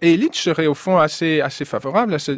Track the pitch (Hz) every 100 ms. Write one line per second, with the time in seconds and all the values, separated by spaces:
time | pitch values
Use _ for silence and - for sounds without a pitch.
0 | 170 165 285 - 180 156 156 143 190 185
1 | 156 - 165 156 135 - 143 110 139 185
2 | 233 156 -